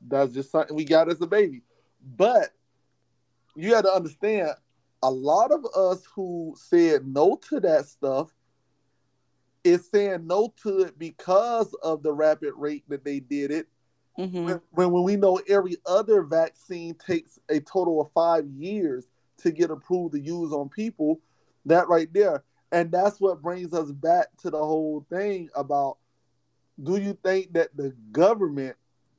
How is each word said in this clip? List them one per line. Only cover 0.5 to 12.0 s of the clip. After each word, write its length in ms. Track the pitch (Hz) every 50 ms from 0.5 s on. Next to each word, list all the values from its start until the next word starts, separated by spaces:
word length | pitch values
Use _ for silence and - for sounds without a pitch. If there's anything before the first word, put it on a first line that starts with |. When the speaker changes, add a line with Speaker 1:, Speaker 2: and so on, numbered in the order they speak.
Speaker 1:
something 240 | - 160 151 - 151
we 100 | 151 156
got 240 | 143 165 160 165 165
as 120 | 170 151
a 60 | 175
baby. 360 | 165 202 214 208 160 131 120 _ _ _ _ _ _ _ _ _ 135 120
But 320 | 107 185 233 254 202 151 - _ _ _ _ _ _ _ _ _ _ _ _ _ _ _ _ _ _ _ _ _
you 160 | 151 170 214
gotta 200 | 233 214 190 196
understand, 600 | 190 185 170 151 - - 196 214 220 202 170 151 - _ _ _ _ _ _ _ _ - 131
a 80 | 131
lot 400 | 131 131 135 147 160 196 233 285
of 140 | 294 311 254 - -
us 280 | 190 190 185 185 185 _ _ -
who 400 | 202 190 180 175 170 165 160 -
said 480 | - - - 180 170 170 165 151 135 131
no 300 | 135 131 143 160 196 - - - -
to 100 | 302 254
that 260 | 196 170 156 143 147
stuff 480 | - _ - 139 135 131 135 160 - _ _ _ _ _ _ _ _ _ _ _ _ _ _ _ _ _ _ _ _ _ _ _ _ _ _ -
is 260 | 175 175 175 - -
saying 360 | 220 202 202 196 190 175 165
no 280 | 165 180 208 226 226 _ _ -
to 160 | 208 196 190
it 160 | 185 165 -
because 760 | 143 165 160 - - - 180 185 202 233 240 233 226 214 220 - - -
of 180 | 160 160 151